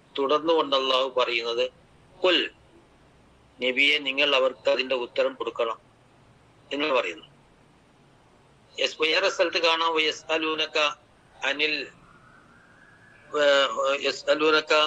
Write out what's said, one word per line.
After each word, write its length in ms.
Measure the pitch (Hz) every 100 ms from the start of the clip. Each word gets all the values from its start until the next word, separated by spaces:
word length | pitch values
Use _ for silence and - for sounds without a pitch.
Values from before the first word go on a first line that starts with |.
| _ -
തുടർന്നുകൊണ്ട് 560 | 139 151 160 165 143 135
അള്ളാഹു 380 | 135 127 131 127
പറയുന്നത്, 540 | 120 117 117 117 127 - _ _ _ - 185
"ഖുൽ, 260 | 151 104 - _ - _ _ _ _ _ _ _ -
നബിയെ, 340 | 127 127 143 147
നിങ്ങൾ 380 | 135 135 147 131
അവർക്ക് 340 | 131 127 143
അതിന്റെ 260 | 135 127 131
ഉത്തരം 380 | 120 - 131
കൊടുക്കണം" 580 | 131 113 - 113 110 _ _ _ _ _ _ _ _ -
എന്ന് 140 | 139 151
പറയുന്നു. 380 | 127 92 80 - _ _ _ _ _ _ _ _ _ _ _ _ _ _ -
യെസ്, 220 | 139 -
വേറെ 280 | 156 180 190
സ്ഥലത്ത് 300 | - 170 175
കാണാം, 420 | 165 165 165 160
"യസ്അലൂനക 800 | 156 147 - 160 156 156 156 156 147 - _ _ _ - 135
അനിൽ, 420 | 143 151 147 127 - - - - - - - - - - - - - - 147
ഏഹ്, 680 | 143 139 131 113 135 139 135
യസ്അലൂനക", 680 | - - 151 156 156 151 156